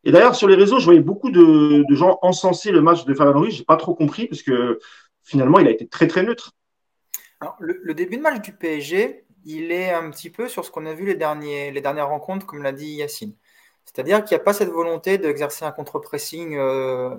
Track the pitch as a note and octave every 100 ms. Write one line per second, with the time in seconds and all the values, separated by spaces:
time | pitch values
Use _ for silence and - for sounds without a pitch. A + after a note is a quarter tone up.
0 | C#3 D#3+ A#3+ - G3 F#3+ G3+ B3+ E3 E3+
1 | C#3+ G3 C4 F3+ E3 D#3 D3+ D3 C#3+ C#3+
2 | F3+ F3+ F3+ F3+ F#3 F3+ G#3+ E3+ D#3 E3+
3 | C3+ C#3 C#3+ C#3+ A3+ E3+ - D#3+ - E3
4 | D3 - A#3 D3+ - B2 A#2+ A2+ - -
5 | _ _ _ C#3+ B2+ F#3 C#3+ A2 A#2 -
6 | D#3 F3+ G#3 A#3 - _ _ _ _ _
7 | _ - - _ D3+ - E3 F3+ E3+ D#3
8 | F3+ A#3 D#4 B3+ - - E3+ D3+ C#3+ F3+
9 | B3 - _ _ D#3 D#3 E3 F3 F#3 E3+
10 | E3 D3 E3 - B3 A3+ E3 - D#3 D#3
11 | G3 E3+ D#3 D3+ D3 C#3+ C#3+ C#3 C#3 D3
12 | C#3+ D3 D3 C#3+ - D3 C#3 C3+ D3+ D3+
13 | D3 - - - _ _ _ _ _ -
14 | C#3 G#3 G#3+ D#3+ - G#3 F#3 E3 E3+ E3
15 | F#3+ G3 D#3+ D3 D3 - D#3 D3 C#3+ D3
16 | D3 C#3+ - D#3+ E3+ D3 C3+ C3+ C3 C3
17 | B2+